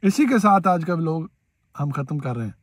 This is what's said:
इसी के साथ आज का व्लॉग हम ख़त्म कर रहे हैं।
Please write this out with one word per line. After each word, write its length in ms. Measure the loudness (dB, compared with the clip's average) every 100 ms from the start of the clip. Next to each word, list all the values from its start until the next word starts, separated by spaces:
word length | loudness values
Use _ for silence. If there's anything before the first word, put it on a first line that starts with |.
इसी 240 | 2 2 2
के 120 | 4
साथ 220 | 4 4 4
आज 180 | 0
का 100 | 0
व्लॉग 360 | -2 -2 -4 -8 _ _ _ _ -8
हम 120 | -6
ख़त्म 280 | -4 -6 -6
कर 180 | -6 -6
रहे 100 | -8
हैं। 80 | -10